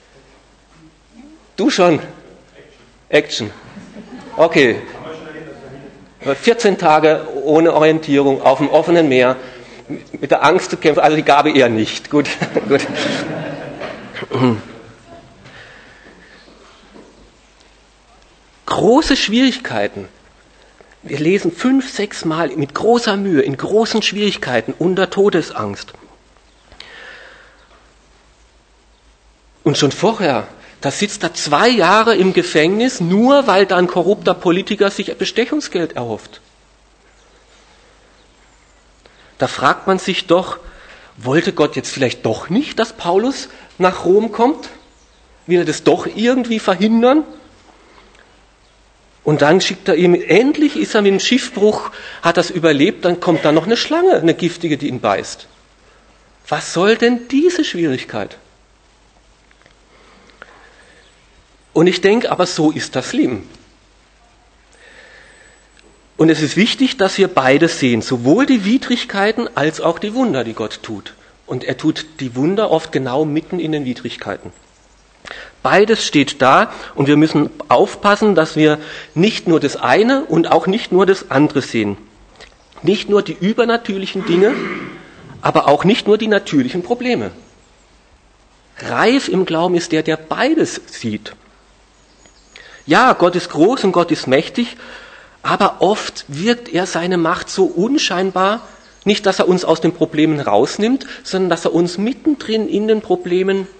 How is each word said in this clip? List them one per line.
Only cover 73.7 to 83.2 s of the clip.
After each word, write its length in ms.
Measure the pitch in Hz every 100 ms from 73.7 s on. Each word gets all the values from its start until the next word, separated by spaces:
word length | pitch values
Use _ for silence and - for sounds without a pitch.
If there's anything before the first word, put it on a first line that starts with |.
den 140 | 151 127
Widrigkeiten. 640 | 120 113 - - 95 90 - _ _ _ _ _ _ - - - _
Beides 400 | 123 170 208 220
steht 380 | - 151 131 -
da 280 | 127 165 220 - -
und 140 | - 139
wir 80 | 147
müssen 320 | 156 151 147 - -
aufpassen, 640 | 123 180 - 208 202 214
dass 200 | 170 156
wir 240 | 156 151 151 151 - -
nicht 340 | 151 208 - -
nur 120 | 160
das 160 | 135 -
eine 480 | 123 147 233 269
und 280 | - 160 165
auch 140 | 156 190
nicht 260 | 220 -
nur 140 | 180 190
das 240 | 190 -
andere 320 | 135 147 143
sehen. 340 | - 117 104 101 - _ _ _ - _ _ -
Nicht 260 | 156 208 -
nur 140 | 202